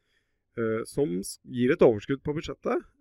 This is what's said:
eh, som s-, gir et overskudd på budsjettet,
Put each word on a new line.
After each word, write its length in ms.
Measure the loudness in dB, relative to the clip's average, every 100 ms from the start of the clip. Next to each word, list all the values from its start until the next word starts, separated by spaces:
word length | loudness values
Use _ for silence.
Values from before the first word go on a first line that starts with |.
| _ _ _ _ _ -6
eh, 260 | -4 -4
som 320 | -4 -2 -2 -2
s-, 160 | -8 -14 -10
gir 240 | 0 2
et 80 | 6
overskudd 400 | 6 4 -2 -6
på 140 | -4 -8
budsjettet, 480 | -8 -8 -4 -4 -6 _